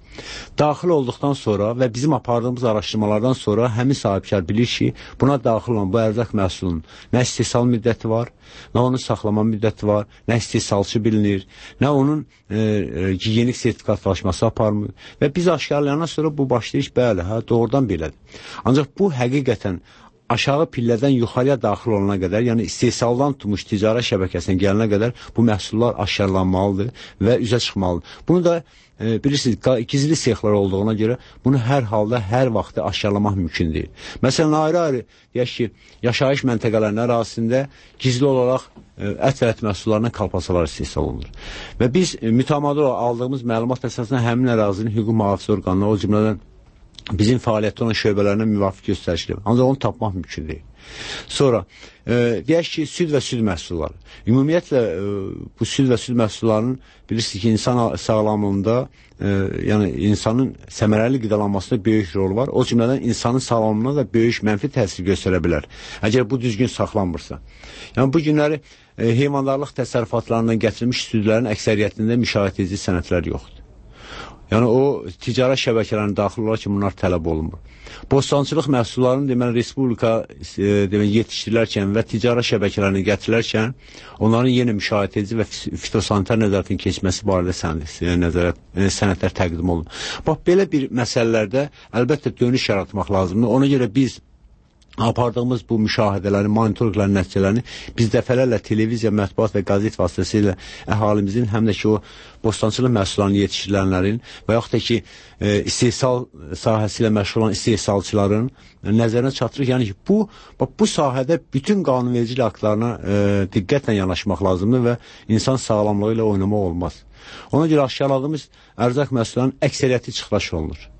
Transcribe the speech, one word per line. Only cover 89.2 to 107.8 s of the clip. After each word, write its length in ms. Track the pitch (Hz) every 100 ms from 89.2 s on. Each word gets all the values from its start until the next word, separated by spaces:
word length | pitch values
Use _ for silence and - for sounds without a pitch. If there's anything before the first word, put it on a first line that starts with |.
| 92 -
təqdim 320 | 90 82 90 85
olunur. 260 | 82 - - - -
Bax 160 | 151 -
belə 180 | 185 196
bir 160 | 151 131 123
məsələlərdə 680 | 117 127 113 113 107 131 143 - - -
əlbəttə 340 | - 147 120 -
dönüş 260 | 123 127 -
yaratmaq 420 | 101 85 98 90
lazımdır. 400 | 95 92 98 117
Ona 160 | 127 139
görə 160 | 139 117
biz 240 | 104 123 - - _ - _ _ _ _ -
apardığımız 640 | 113 113 120 120 123 120 -
bu 100 | 113
müşahidələrin, 720 | 107 - 107 98 98 101 104
monitorinqlərin 640 | 107 110 101 117 98 98
nəticələrini 480 | 98 92 98 95 113 - - - -
biz 140 | 113
dəfələrlə 460 | 123 - 123 131 110
televiziya, 520 | - 107 110 117 110
mətbuat 400 | 104 98 - 110
və 80 | 104
qazet 320 | 90 101 104 -
vasitəsilə 600 | 90 - 92 110 104 92 - - -
əhalimizin, 560 | 104 107 104 101 110 113
həm 180 | 110 113
də 60 | 95
ki 100 | 107
o 60 | 107 - - - -
bostançılıq 480 | 110 101 110 113 127 113
məhsullarını 440 | 95 - 98 101
yetişdirilənlərin 760 | 98 - 95 98 95 95 95 117 - - -
və 100 | 113
yaxud 180 | - 117
da 60 | -
ki, 100 | 113 - - - -
e, 140 | 101 101 -
istehsal 560 | - 123 - 131 123 123 76 76 87
sahəsi 400 | 120 110 107 -
ilə 80 | 110 107
məşğul 240 | 98 113
olan 120 | 110 95
istehsalçıların 920 | - 107